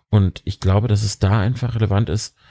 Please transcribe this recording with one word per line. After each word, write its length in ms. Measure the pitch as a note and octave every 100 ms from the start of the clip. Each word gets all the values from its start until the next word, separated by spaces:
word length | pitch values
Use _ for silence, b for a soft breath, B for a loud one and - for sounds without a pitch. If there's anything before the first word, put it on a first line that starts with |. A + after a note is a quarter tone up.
| B
Und 320 | G#2+ F#2+ - -
ich 140 | -
glaube, 280 | F#2 G2 A#2
dass 160 | G#2
es 160 | G#2 -
da 200 | F#2+ A2
einfach 360 | G2 B2 A#2+ A2+
relevant 340 | G#2+ G2 A2+
ist, 260 | G#2 - B B